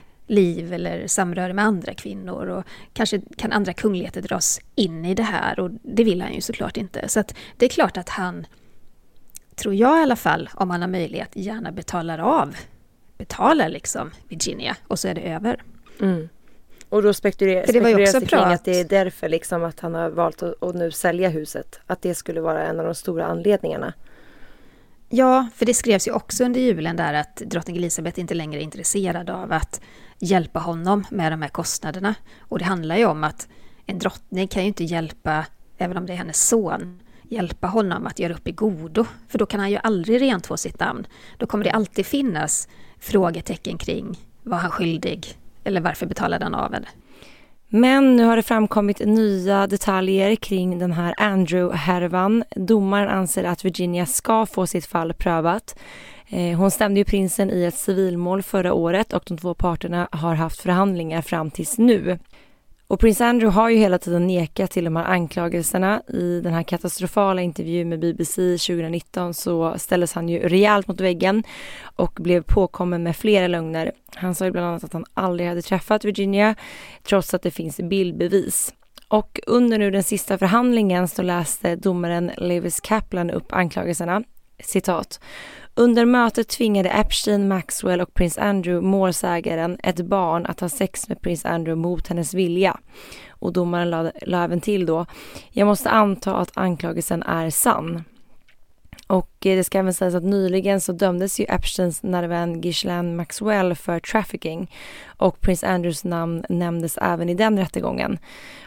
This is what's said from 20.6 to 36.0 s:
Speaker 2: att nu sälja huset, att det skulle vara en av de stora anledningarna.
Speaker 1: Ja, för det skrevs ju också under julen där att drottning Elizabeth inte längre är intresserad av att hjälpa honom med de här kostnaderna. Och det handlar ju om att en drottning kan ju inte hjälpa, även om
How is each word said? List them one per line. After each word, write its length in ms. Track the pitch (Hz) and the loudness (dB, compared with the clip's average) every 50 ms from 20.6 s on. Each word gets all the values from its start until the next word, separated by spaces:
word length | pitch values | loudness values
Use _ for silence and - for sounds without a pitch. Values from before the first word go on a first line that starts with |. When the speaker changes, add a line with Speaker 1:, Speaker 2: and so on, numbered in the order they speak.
| - | -6
Speaker 2:
att 120 | 180 175 | -6 -4
nu 160 | 175 170 165 | -2 -4 -4
sälja 380 | 160 - - 175 170 175 185 180 | -4 -2 -2 -2 0 2 0 0
huset, 500 | 160 156 151 - - - 135 - - - - - | 0 -2 -6 -6 -10 -12 -12 -12 -18 -20 -8 -8
att 140 | 185 - | -8 -4
det 140 | - 180 170 | -4 -4 -4
skulle 260 | - - - 165 165 | -4 -6 -6 -6 -4
vara 260 | 160 165 160 160 156 160 | -2 -2 -2 -2 -2 -4
en 120 | 165 165 | -4 -4
av 60 | 160 | -4
de 100 | 165 165 | -4 -6
stora 300 | - - 185 170 165 165 | -6 -6 -6 -4 -4 -2
anledningarna. 680 | 165 170 170 170 202 208 190 - 165 - - - - - - - - - - - - - - - - - - - - - - - - - - - - | -4 -4 -2 2 2 2 2 0 -4 -4 -4 -6 -8 -10 -12 -18 -20 -20 -20 -20 -20 -20 -20 -20 -20 -20 -20 -20 -20 -20 -20 -20 -20 -20 -20 -10 -2
Speaker 1:
Ja, 380 | 233 240 262 254 254 262 254 233 - | 2 4 6 6 6 4 4 0 -2
för 100 | - 240 | -2 2
det 80 | 233 233 | 2 2
skrevs 340 | - - 240 208 - - - | 2 4 2 2 2 2 0
ju 40 | |
också 320 | 233 - - - - - 247 | -4 -4 -4 -4 -2 0 0
under 160 | 247 247 254 | 0 2 2
julen 360 | 254 247 190 165 156 165 170 | 2 2 2 2 -2 -4 -2
där 180 | 170 165 147 147 | -2 -2 0 0
att 220 | 151 151 - - | -2 -4 -4 -10
drottning 420 | - - - 170 170 170 - 175 175 | -14 -10 -6 -6 -6 -6 -4 -6 -4
Elizabeth 420 | 175 170 - - 160 175 - - | -4 -4 -4 -4 -6 -6 -6 -6
inte 140 | 175 165 170 | -6 -6 -6
längre 280 | 170 156 156 151 147 | -6 -6 -6 -8 -8
är 20 | 151 | -8
intresserad 680 | 156 - 202 170 - - 202 190 180 170 170 170 170 | -10 -10 -6 -4 -2 -2 0 -2 -2 -4 -4 -6 -8
av 220 | - 185 185 - | -8 -8 -6 -2
att 300 | - 160 - - - - - - - - - - - - | -2 -2 -2 -4 -10 -14 -16 -16 -20 -20 -20 -20 -12 -8
hjälpa 400 | 196 170 196 180 160 - - 170 | -2 2 2 2 2 0 -4 -6
honom 460 | 160 170 165 165 170 185 208 202 190 - | -4 -4 -6 -4 0 0 0 0 0 -4
med 220 | - 196 165 160 | -4 -2 -2 -2
de 100 | 160 160 | -2 -2
här 80 | 151 139 | -6 -8
kostnaderna. 640 | - - 165 - - - - 156 151 185 196 208 208 - - - - - | -6 -6 -6 -6 -6 -6 -6 -8 -8 -2 -2 -2 -2 -4 -8 -20 -20 -20
Och 200 | - - - - | -12 -8 -6 -4
det 60 | 170 | -2
handlar 320 | 180 190 175 160 156 165 208 | -2 -2 -2 -2 -2 0 2
ju 80 | 233 | 2
om 180 | 196 156 156 156 | 2 2 0 -2
att 240 | 151 - - - - - - - - - - - | -4 -4 -6 -16 -16 -18 -20 -20 -20 -20 -18 -10
en 140 | - 196 170 | -8 -8 -4
drottning 480 | - 185 - - - - 190 180 196 190 | -4 -4 -6 -6 -16 -8 -4 -4 -4 -2
kan 140 | - 202 | -2 -2
ju 60 | 185 208 | -2 -2
inte 160 | 202 - 170 | -2 -2 -4
hjälpa, 640 | 160 170 165 160 156 - - - 156 156 156 156 - - - - - - - | -4 -2 -4 -4 -6 -10 -8 -4 -2 -2 -2 -2 -6 -12 -20 -20 -20 -8 -6
även 200 | 185 175 180 | -6 -4 -4
om 80 | 175 | -6